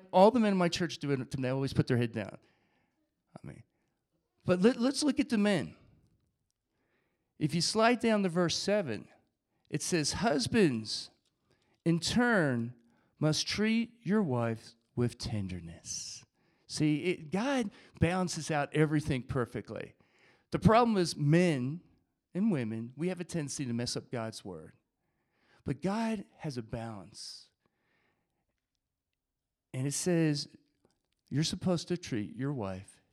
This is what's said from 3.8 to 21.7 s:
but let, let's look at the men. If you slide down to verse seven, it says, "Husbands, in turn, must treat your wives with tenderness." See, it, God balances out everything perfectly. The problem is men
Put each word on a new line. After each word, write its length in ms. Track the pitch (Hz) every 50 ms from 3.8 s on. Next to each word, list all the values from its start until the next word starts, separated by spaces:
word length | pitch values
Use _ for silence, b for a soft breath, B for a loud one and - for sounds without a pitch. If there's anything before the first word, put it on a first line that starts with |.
| _ _ _ _ _ _ _ _ _ _ _ _ -
but 160 | - 185 180
let, 180 | 180 233 262 254
let's 240 | 233 269 277 - 302
look 180 | 294 254 -
at 80 | 277 -
the 80 | 240
men. 360 | 214 202 208 202 160 104 76 - - - _ _ _ _ _ _ _ _ _ _ _ _ _ _ _ _ _ _ _ _ _ _ _ _ _ _ _ _ _ _ -
If 160 | - 151 -
you 60 | 175
slide 380 | 160 - - 220 220 233 247 240
down 240 | 240 226 220 208 196
to 60 | 185
verse 280 | 160 180 180 165 -
seven, 500 | - - - 202 214 190 135 110 92 - - - _ _ _ _ _ _ _ _ _ _ -
it 120 | - 147
says, 320 | - - 180 165 147 - -
"Husbands, 960 | - 165 233 285 285 233 - - 233 202 156 127 110 110 107 - - - - _ _ _ _ _ _ _ _ _ _ _ _ _ _ -
in 140 | 170 165 170
turn, 760 | - - - 226 247 240 233 202 160 139 127 117 117 120 120 - b b b b b b b b
must 280 | 147 156 156 - -
treat 440 | - - - 208 220 220 226 233 226 - _ -
your 180 | 151 196 220
wives 540 | 202 156 127 120 117 117 113 110 - - - _ _ _ -
with 220 | 120 123 120 -
tenderness." 1000 | - - - 110 104 98 92 90 90 85 82 82 85 - - - - - - - - - _ _ _ _ _ _ _ _
See, 360 | - - - 156 151 151 147 113
it, 280 | 180 175 - 160 147
God 380 | 156 185 226 277 285 262 233 202 B B B B B B
balances 500 | - 165 180 185 185 175 - 165 143 -
out 200 | 165 147 143 - -
everything 480 | 151 156 151 156 151 143 - 147 127
perfectly. 720 | 120 - 127 135 120 - - 117 101 - 110 - - - - _ b b b b b b b b b b
The 80 | -
problem 400 | 160 - - 220 233 247 233 220
is 180 | 196 175 151 -
men 680 | - 147 143 156 170 185 175 156 131 123 131